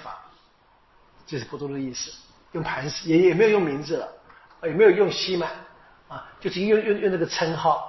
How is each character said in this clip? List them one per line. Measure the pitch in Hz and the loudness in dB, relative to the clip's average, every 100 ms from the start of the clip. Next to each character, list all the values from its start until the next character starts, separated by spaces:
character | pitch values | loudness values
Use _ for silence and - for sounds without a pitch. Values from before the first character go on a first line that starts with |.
法， | - - - _ _ _ _ _ _ _ _ _ - | -16 -18 -20 _ _ _ _ _ _ _ _ _ -12
这 | 143 | -10
是 | 110 | -10
伯 | 143 | -10
多 | 143 | -8
禄 | 139 | -8
的 | |
意 | 135 | -8
思， | 123 - - - _ _ | -8 -12 -14 -20 _ _
用 | 165 | -8
磐 | - 131 147 | -6 -6 -8
石， | - 165 | -6 2
也， | 165 185 | 4 4
也 | |
没 | 170 220 | 4 4
有 | |
用 | 208 | 4
名 | 160 139 | 0 -4
字 | 147 147 | -6 -6
了， | 101 - - - _ _ | -8 -14 -20 -20 _ _
也 | 170 | -4
没 | 165 | 6
有 | 214 | 6
用 | 180 185 | 6 2
西 | - - 180 | 0 -4 -4
满 | 160 - - _ _ _ - | -4 -8 -18 _ _ _ -20
啊， | - - - | -18 -18 -10
就 | 196 | -8
是 | 180 | -2
用， | 202 214 | 2 2
用， | 214 208 | 2 0
用 | 202 | 0
那 | 180 | 0
个 | 160 | -2
称 | - 165 160 | -2 -2 0
号 | 160 151 | 0 0